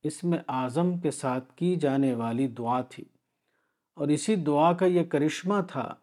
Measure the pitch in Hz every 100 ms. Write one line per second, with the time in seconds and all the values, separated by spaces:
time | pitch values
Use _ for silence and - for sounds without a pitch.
0 | 147 - 175 165 - 127 127 131 180 180
1 | 160 135 135 127 127 - 175 180 147 135
2 | 135 120 117 117 135 113 117 127 127 -
3 | - _ _ _ _ _ _ _ _ -
4 | 143 147 - 220 151 147 160 175 190 175
5 | 170 147 151 - 180 202 185 135 120 -